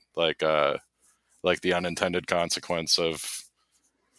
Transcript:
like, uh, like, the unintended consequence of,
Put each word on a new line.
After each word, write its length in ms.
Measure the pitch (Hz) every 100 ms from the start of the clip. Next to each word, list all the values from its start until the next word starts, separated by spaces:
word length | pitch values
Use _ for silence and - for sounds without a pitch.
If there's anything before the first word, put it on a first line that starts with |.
| _ -
like, 280 | 82 -
uh, 340 | 80 78 71 69 - _ _ _ _ _
like, 180 | 90 85
the 120 | 92
unintended 540 | 87 90 85 92 90 82
consequence 720 | 90 85 - - 85 80 -
of, 440 | 82 78 - - - _ _ _ _ _ _